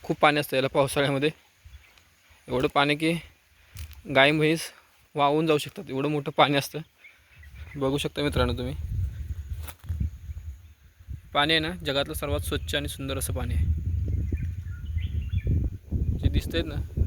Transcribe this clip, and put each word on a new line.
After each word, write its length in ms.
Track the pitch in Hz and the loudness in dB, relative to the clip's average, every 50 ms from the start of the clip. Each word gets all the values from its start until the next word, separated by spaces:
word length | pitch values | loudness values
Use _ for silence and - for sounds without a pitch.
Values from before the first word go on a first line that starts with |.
| - | -6
खूप 160 | - 165 - | -6 0 4
पाणी 200 | 165 151 147 151 | 4 4 4 4
असतं 160 | 139 - 135 | 0 0 0
याला 120 | 131 131 | 0 0
पावसाळ्यामध्ये. 640 | 131 - 151 139 135 - 147 139 139 139 135 143 156 - - _ _ _ _ - - - - - - _ - - _ _ _ _ _ - _ _ | 2 2 2 2 2 2 0 0 2 2 0 0 -2 -2 -4 _ _ _ _ -20 -20 -20 -20 -20 -20 _ -20 -20 _ _ _ _ _ -20 _ _
एवढं 200 | - 127 127 139 | -4 -2 0 0
पाणी 280 | 147 - 147 143 147 147 | 2 2 2 4 2 2
की 180 | 147 160 160 170 160 - - - _ _ _ _ _ _ _ - - - - - - - 196 139 | 2 2 0 0 0 -4 -10 -20 _ _ _ _ _ _ _ -16 -14 -14 -14 -16 -14 -6 2 6
गाय 160 | 135 139 143 | 8 8 8
म्हैस 400 | 156 156 156 156 165 165 - - - - - _ _ _ _ _ - | 8 6 4 4 2 2 -2 -8 -14 -18 -20 _ _ _ _ _ -2
वाहून 320 | 151 143 143 147 156 165 | 2 2 4 4 4 4
जाऊ 100 | 160 151 | 4 4
शकतात, 320 | 143 - 139 - 202 165 135 | 2 0 -4 -10 -12 -10 -6
एवढं 200 | 131 135 139 147 | -4 -2 -2 0
मोठं 220 | 151 147 139 160 | 0 -2 -2 0
पाणी 260 | - - 143 131 143 | 4 6 6 6 6
असतं. 220 | 139 - - - 151 160 - _ _ - - _ _ _ _ - - - - - - - - - | 4 0 0 -4 -10 -12 -14 _ _ -20 -20 _ _ _ _ -20 -20 -20 -18 -16 -14 -14 -12 -6
बघू 220 | 143 135 135 139 | -2 0 0 2
शकता 240 | 139 - 151 - 151 | 0 -2 -2 -4 -2
मित्रांनो 320 | 147 147 143 127 123 123 123 | -2 0 2 2 2 2 2
तुम्ही, 220 | 127 123 127 127 - - - - - - - - - - - - - - - - - - - - - - - - - - - - - - - - - - - - - - - - _ - - _ - - - - - - - - | -2 -4 -4 -6 -6 -6 -4 -2 -2 -2 -2 -4 -6 -8 -8 -8 -8 -8 -8 -8 -10 -10 -12 -14 -12 -8 -6 -4 -2 -2 -4 -4 -8 -12 -12 -12 -12 -12 -14 -14 -16 -18 -20 -20 _ -20 -20 _ -18 -14 -12 -12 -12 -10 -2 0
पाणी 200 | 147 147 156 160 | 2 2 4 4
आहे 60 | 160 | 2
ना 120 | 156 165 185 175 160 | 2 0 -4 -4 -4
जगातलं 280 | 147 135 139 139 - 151 | -2 0 0 0 -2 -2
सर्वात 260 | - 151 143 147 147 | -4 -2 -2 -2 -2
स्वच्छ 360 | - - 151 135 - - - | 0 -2 -2 -4 -2 0 0
आणि 120 | 143 143 | 0 0
सुंदर 300 | - - - 135 135 135 | -2 -4 -6 -6 -4 -4
असं 160 | 135 - - - | -4 -4 -4 -4
पाणी 200 | 123 123 120 120 | -4 -2 -2 0
आहे. 120 | - - - - - - - - - - - - - - - - - - - - - - - - - - - - - - - - - - - - - - - - - - - - - - - - - - - - | 0 2 2 0 0 -2 -2 -2 -2 -2 0 -2 -2 -2 -2 -2 -2 -4 -4 -6 -6 -8 -10 -10 -10 -8 -6 -4 -4 -4 -4 -4 -4 -4 -2 -2 -2 0 2 2 2 0 -2 -4 -8 -8 -4 -2 -2 0 0 0
जे 120 | - - - | 2 2 2
दिसतंय 320 | - - - - 165 165 | 2 2 0 0 0 -2
ना 140 | 165 156 143 - - - - - - | -2 -2 -4 -6 -6 -2 0 0 0